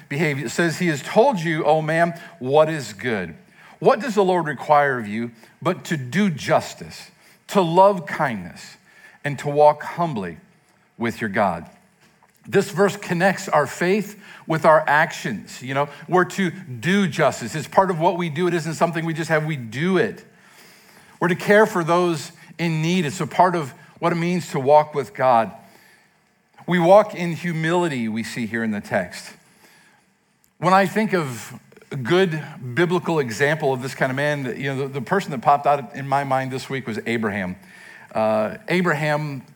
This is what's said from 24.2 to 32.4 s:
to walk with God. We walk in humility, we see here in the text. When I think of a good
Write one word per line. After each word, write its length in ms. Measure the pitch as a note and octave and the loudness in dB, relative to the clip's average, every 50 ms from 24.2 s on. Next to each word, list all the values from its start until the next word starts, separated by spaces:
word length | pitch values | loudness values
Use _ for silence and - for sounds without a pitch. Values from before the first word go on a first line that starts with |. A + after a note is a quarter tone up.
| E3 F3 F3+ F3 - - | -2 -2 -2 -2 -4 -4
to 80 | - D3 | -4 -2
walk 340 | C3 C3 D3 D3+ D3+ D3+ - | 2 6 6 6 6 4 -2
with 200 | C#3+ B2 G#2+ - | -6 -6 -6 -4
God. 400 | - C3 C3 B2+ A#2 A2+ F#2+ F2+ - - - - - _ _ _ _ _ _ _ _ _ _ _ _ _ _ _ - - - | 0 2 4 4 4 2 0 -4 -14 -20 -20 -20 -20 _ _ _ _ _ _ _ _ _ _ _ _ _ _ _ -12 -4 0
We 100 | F3 F3+ | 2 4
walk 380 | E3 F3 G3 G#3+ G#3 G#3 - | 6 8 8 8 8 4 0
in 180 | - F3 E3+ E3 | -6 -6 -4 -6
humility, 760 | - - F3 E3 D#3+ D#3+ D#3+ E3+ F3+ F3 E3+ C#3+ B2 A#2 A2 | -6 -6 -6 -4 -2 0 0 2 2 0 0 -2 -2 -4 -4
we 120 | G#2+ A#2 | -4 -4
see 240 | A2 - - C3 A#2 | -6 -6 -6 -6 -6
here 180 | G2+ A2+ A#2 A2+ | -4 -4 -4 -2
in 60 | A2 | -2
the 100 | G#2 G#2 | -4 -4
text. 540 | G#2 - B2 G#2 F2+ F2+ - - - - - - _ _ _ _ _ _ _ _ _ _ _ _ _ _ _ _ _ _ _ _ _ _ _ - | -6 -4 -4 -4 -4 -4 -10 -16 -18 -18 -20 -20 _ _ _ _ _ _ _ _ _ _ _ _ _ _ _ _ _ _ _ _ _ _ _ -2
When 120 | D3 F3 | 2 4
I 140 | F#3+ G3 G3 | 6 6 4
think 280 | E3+ - G3+ A3 F#3 F#3+ | 4 0 0 0 0 0
of 380 | F3+ D#3 C3+ B2 A2 G#2 - B2+ A2 _ _ - - - - | -2 -2 -2 -6 -10 -12 -16 -18 -20 _ _ -20 -20 -16 -12
a 40 | - | -10
good 480 | C#3 B2 G#2 F3 F#3 F#3+ F3+ D#3 D#3 | -6 -2 0 2 2 2 2 0 -6